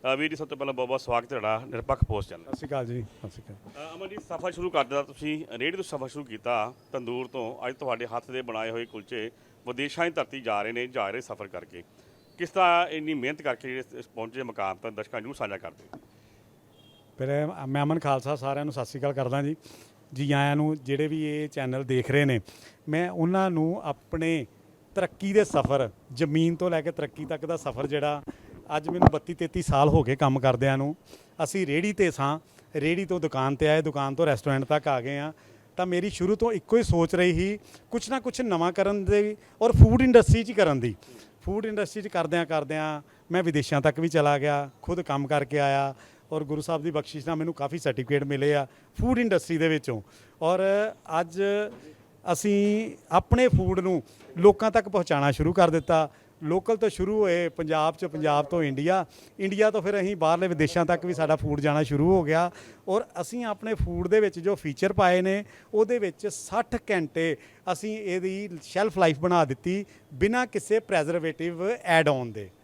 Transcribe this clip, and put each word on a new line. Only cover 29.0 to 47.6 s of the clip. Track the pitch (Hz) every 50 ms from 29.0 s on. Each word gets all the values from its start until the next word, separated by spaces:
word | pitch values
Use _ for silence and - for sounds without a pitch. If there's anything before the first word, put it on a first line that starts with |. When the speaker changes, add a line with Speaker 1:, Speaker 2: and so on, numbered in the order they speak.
| 180 - -
Speaker 2:
ਬੱਤੀ | 151 - - 175
ਤੇਤੀ | - 175 156 - 180 170
ਸਾਲ | - 151 139 139 151
ਹੋ | 147 170 135
ਗਏ | 113 135
ਕੰਮ | 135 151 135 135 135
ਕਰਦਿਆਂ | 123 135 123 120 127 139 135 135
ਨੂੰ। | 139 143 156 _ _ - - - - _ _ - 160
ਅਸੀਂ | 143 - 196 185
ਰੇਹੜੀ | 139 139 160 175 208 208
'ਤੇ | - 202 175
ਸਾਂ, | 139 - 139 139 151 156 - _ _ - - _ -
ਰੇਹੜੀ | 156 143 156 170 180 196
ਤੋਂ | 170 185 180
ਦੁਕਾਨ | 160 156 - 135 131 135 139
'ਤੇ | 127 156 151
ਆਏ, | 151 160 156
ਦੁਕਾਨ | 156 139 - 139 135 139
ਤੋਂ | 127 165
ਰੈਸਟੋਰੈਂਟ | 156 139 113 - 147 139 135 135
ਤੱਕ | - 151 151 147 151
ਆ | 139 127
ਗਏ | 117 131 143 143
ਹਾਂ। | 143 156 151 - - - - - _ _ _
ਤਾਂ | - 180
ਮੇਰੀ | 185 180 175 170 208
ਸ਼ੁਰੂ | - - 175 185 214
ਤੋਂ | 208 226 233 226
ਇੱਕੋ | 185 - - 220
ਹੀ | 233 226
ਸੋਚ | - - 262 165 165 -
ਰਹੀ | 175 180 180 170
ਸੀ, | 160 180 196 208 208 - - - - - _
ਕੁਛ | - 233 - -
ਨਾ | 262 262
ਕੁਛ | 220 254 - -
ਨਵਾਂ | 254 233 190 165 165 175 175
ਕਰਨ | 202 196 196 202 208 190
ਦੀ | 180 208 208 208 208 214 - - - - _ 220
ਔਰ | 240 233
ਫੂਡ | - - 220 226 247 254
ਇੰਡਸਟਰੀ | 254 240 240 214 - 196 226 226
'ਚ | 202 233
ਕਰਨ | 196 202 165 143 135
ਦੀ। | 117 120 101 - - - - - - - _ _ -
ਫੂਡ | - 190 208 214
ਇੰਡਸਟਰੀ | 220 214 208 202 165 - 214 196
'ਚ | 208
ਕਰਦਿਆਂ | - 180 165 160 160 170 170
ਕਰਦਿਆਂ | 147 160 156 143 131 156 156 156 156 151 147 147 - - _ _ _ 170
ਮੈਂ | 180 180
ਵਿਦੇਸ਼ਾਂ | 170 151 147 139 - 160 143
ਤੱਕ | 135 151 143 -
ਵੀ | 160 170
ਚਲਾ | 151 165 147 147 143 143
ਗਿਆ, | 135 147 147 143 143 135 - _ -
ਖੁਦ | - 180 175 175
ਕੰਮ | - 143 139 143
ਕਰਕੇ | 131 151 147 135 120 147 147
ਆਇਆ | 143 139 139 139 139 139 131 - - - - _ _ _ 160
ਔਰ | 156 151
ਗੁਰੂ | 139 151 151
ਸਾਹਿਬ | 147 - 165 156 147
ਦੀ | 170
ਬਖਸ਼ਿਸ਼ | 151 151 139 - - 156 123
ਨਾਲ | 160 165
ਮੈਨੂੰ | 156 156 165 165
ਕਾਫੀ | -